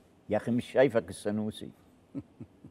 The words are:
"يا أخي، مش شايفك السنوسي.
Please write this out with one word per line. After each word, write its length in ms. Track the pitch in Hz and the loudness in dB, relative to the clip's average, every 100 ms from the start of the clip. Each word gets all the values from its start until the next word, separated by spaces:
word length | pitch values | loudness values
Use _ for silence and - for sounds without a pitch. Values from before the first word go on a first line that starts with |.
| _ _ - | _ _ -2
"يا 60 | 104 | 0
أخي، 160 | 120 | 2
مش 120 | 120 - | 0 2
شايفك 380 | 120 135 113 87 | 4 6 4 -2
السنوسي. 600 | 95 104 107 107 - - - - - _ - - - - - - | -6 -4 -2 -4 -6 -14 -16 -20 -20 _ -12 -12 -18 -20 -20 -20